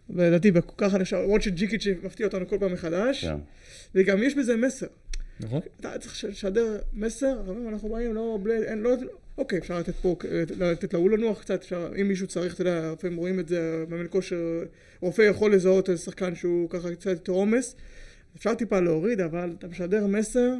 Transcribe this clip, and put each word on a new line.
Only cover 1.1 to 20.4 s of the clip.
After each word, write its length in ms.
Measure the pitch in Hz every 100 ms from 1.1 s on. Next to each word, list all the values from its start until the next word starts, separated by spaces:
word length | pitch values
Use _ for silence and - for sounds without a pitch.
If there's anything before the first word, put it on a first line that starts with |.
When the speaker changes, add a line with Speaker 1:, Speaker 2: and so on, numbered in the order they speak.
| 185
Speaker 1:
למרות 180 | 190 208
שג'יקיץ' 460 | 214 170 202 208 202 170
מפתיע 220 | 185 - 202
אותנו 220 | 196 180
כל 100 | 202
פעם 140 | 196
מחדש, 520 | 180 170 175 247 269 80
Speaker 2:
כן. 100 | 76 76 - - - - 185
Speaker 1:
וגם 280 | 196 196
יש 120 | 269 285
בזה 200 | 240 226
מסר. 320 | 262 - 175 - - - - -
Speaker 3:
נכון. 200 | 113 139 - -
Speaker 1:
אתה 200 | - 277
צריך 140 | 226
לש-, 120 | - 202
לשדר 520 | 202 196 208 226 208 -
מסר, 440 | 208 226 - 269 240 190
חברים, 240 | 220 233
אנחנו 200 | 214 208
באים, 240 | 226 240 214
לא, 240 | 226 214
בלי, 200 | 202 226
אין, 160 | - 220
לא, 160 | 233 247 - - - -
אוקיי, 220 | 262 180
אפשר 200 | - 175
לתת 160 | 170 -
פה, 200 | 185 165 - 170 165 185
לתת 340 | 175 170 196
להוא 160 | 170 185
לנוח 320 | 214 226 202
קצת, 180 | - 185
אפשר, 300 | - 175 170 -
אם 60 | 202
מישהו 200 | 185 190
צריך, 260 | 175 175
אתה 80 | 175
יודע, 300 | 180 170 160
לפעמים 240 | 160 185 170
רואים 220 | 180 190
את 80 | 160
זה, 380 | 175 165 160 160
מאמן 160 | 165 175
כושר, 540 | 190 185 175 165 165 - - - -
רופא 200 | 180 202
יכול 320 | 208 - 214
לזהות 360 | 196 180 190 190
איזה 120 | 170
שחקן 340 | - - 180 170
שהוא 340 | 175 175 165
ככה 260 | 180 175 170
קצת 140 | 196
יותר 200 | 170 190
עומס, 440 | 185 208 233 254 - - - - - - -
אפשר 160 | 190
טיפה 260 | 233 220 196
להוריד, 420 | 175 160 202 220
אבל 340 | 165 170 175 165
אתה 80 | 180
משדר 400 | 170 175 208 202
מסר 460 | 202 214 247